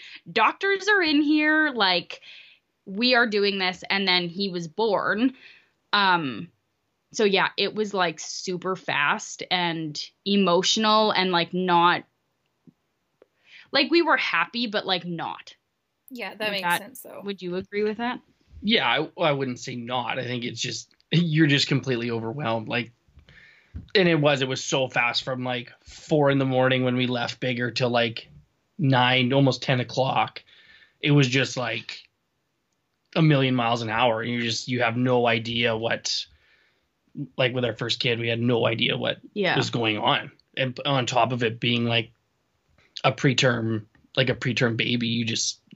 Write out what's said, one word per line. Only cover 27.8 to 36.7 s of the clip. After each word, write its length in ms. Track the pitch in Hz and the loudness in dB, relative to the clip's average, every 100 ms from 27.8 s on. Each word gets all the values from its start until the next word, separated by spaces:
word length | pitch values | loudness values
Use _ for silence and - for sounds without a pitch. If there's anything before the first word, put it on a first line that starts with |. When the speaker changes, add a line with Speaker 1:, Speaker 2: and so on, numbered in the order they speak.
| 123 | 0
Speaker 3:
like, 380 | 120 117 113 - - _ _ _ - | 2 0 -2 -14 -20 _ _ _ -2
nine, 540 | 143 127 123 127 123 | 2 4 4 4 4
almost 300 | 139 135 123 | 4 4 2
ten 180 | - 127 | 0 0
o'clock. 640 | 117 - 131 123 107 - - _ _ - _ _ | 0 -2 0 0 -2 -6 -20 _ _ -20 _ _
It 100 | 151 | 2
was 160 | 147 131 | 4 4
just, 280 | 131 120 - | 2 -2 -4
like, 460 | 120 113 - - - _ _ _ _ _ _ _ _ _ _ - | -6 -6 -10 -16 -18 _ _ _ _ _ _ _ _ _ _ 2
a 60 | |
million 320 | 160 139 131 | 4 4 4
miles 280 | 127 117 117 | 2 0 0
an 80 | 113 | -2
hour. 300 | 113 123 110 | 2 2 2
And 80 | 113 | -2
you 120 | 120 | -4
just, 260 | 117 113 - | -4 -6 -4
you 140 | 123 | -2
have 140 | 117 120 | 0 0
no 280 | 127 123 120 | 2 2 2
idea 500 | 117 113 117 120 110 | 2 -2 -2 0 0
what, 500 | 113 113 - - - _ _ _ _ | -4 -4 -4 -6 -8 _ _ _ _